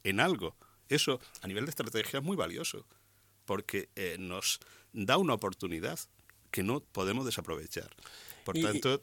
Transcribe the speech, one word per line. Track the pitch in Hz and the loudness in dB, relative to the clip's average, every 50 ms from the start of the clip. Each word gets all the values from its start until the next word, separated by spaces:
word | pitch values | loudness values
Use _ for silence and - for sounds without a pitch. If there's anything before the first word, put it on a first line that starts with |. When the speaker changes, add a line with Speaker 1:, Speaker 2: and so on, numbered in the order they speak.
| - | 0
Speaker 1:
en | 98 95 107 | 2 4 4
algo. | 143 185 175 - 87 78 - - - - - _ _ - | 4 4 4 2 -2 -4 -6 -8 -16 -20 -20 _ _ 2
Eso, | 139 147 - 151 131 123 - - - - | 2 4 4 2 2 0 -4 -10 -16 -10
a | - 95 | -8 -4
nivel | 95 104 123 | -4 -2 -2
de | 160 | -2
estrategia, | - - 131 110 - 110 110 - - 139 | -4 -4 -4 -2 0 0 0 0 -2 -2
es | 135 | 0
muy | 170 202 | 0 0
valioso, | 165 92 - - - 170 - - 107 - - - _ _ _ _ _ _ _ _ _ _ | 0 0 0 -2 -4 -4 -4 -6 -6 -12 -16 -20 _ _ _ _ _ _ _ _ _ _
porque, | - 98 101 98 - - 98 - - _ | -2 -2 -2 -2 -2 -2 -2 -4 -4 _
eh, | 98 95 87 85 92 | -6 -6 -4 -4 -6
nos | 92 90 90 98 - - - - - - - - - _ | -6 -6 -6 -2 0 0 0 -2 -4 -12 -20 -20 -20 _
da | - 110 98 107 135 | -6 -2 2 4 6
una | 180 196 156 123 | 6 6 4 2
oportunidad | 104 - 98 92 - - 90 82 80 92 131 165 - - - _ - _ - - _ - _ | 2 2 -2 -2 -2 -4 -4 -2 -2 -2 -4 -4 -6 -10 -12 _ -20 _ -20 -20 _ -14 _
que | - 98 | -2 0
no | 92 101 127 143 | 2 2 0 0
podemos | - - - 98 95 95 107 127 135 | -2 -4 -2 0 2 2 2 0 0
desaprovechar. | 120 - - 82 85 80 73 78 80 - 87 82 - - - - - - - - - - - - | -2 -2 -4 -4 -4 -6 -6 -6 -6 -6 -8 -8 -8 -12 -20 -20 -18 -18 -16 -16 -16 -18 -8 -6
Por | - 92 | -2 0
Speaker 2:
Y, | 165 | 2
Speaker 1:
tanto, | 165 - - 143 - 127 135 | 2 2 2 4 4 4 4
Speaker 2:
y | 139 | 2